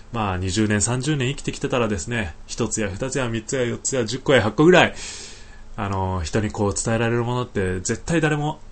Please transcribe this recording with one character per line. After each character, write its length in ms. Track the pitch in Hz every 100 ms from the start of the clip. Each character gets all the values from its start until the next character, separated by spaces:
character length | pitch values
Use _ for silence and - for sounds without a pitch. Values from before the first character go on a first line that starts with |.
| -
ま 200 | 113 104
あ、 60 | 92
二 120 | 95
十 160 | 95 107
年、 140 | 104
三 200 | 107 127
十 160 | 131 151
年 140 | 127
生 60 | 143
き 60 |
て 100 | -
き 60 | -
て 100 | 143
た 100 | 131
ら 100 | 113
で 100 | 104
す 100 | -
ね、 260 | 120 92 - -
一 220 | - 113
つ 120 | -
や 100 | 104
二 200 | 98 131
つ 80 | 139
や 100 | 123
三 140 | 113
つ 140 | - 135
や 80 |
四 140 | 120 117
つ 180 | - 131
や 80 |
十 140 | 110 127
個 160 | -
や 80 | 131
八 100 | 110
個 120 | -
ぐ 60 | 165
ら 160 | 175 110
い、 80 | - - - - - - - - -
あ 120 | 101
の、 340 | 98 95 92
人 180 | 82 110
に 100 | 104
こ 180 | 107 101
う 60 |
伝 220 | 98 - 113
え 20 |
ら 100 | 117
れ 80 | 120
る 80 |
も 100 | 117 123
の 80 |
っ 40 | 123
て 320 | - 92 92
絶 220 | 92 113
対 160 | - 165
誰 160 | 156 151
も 240 | 147 - -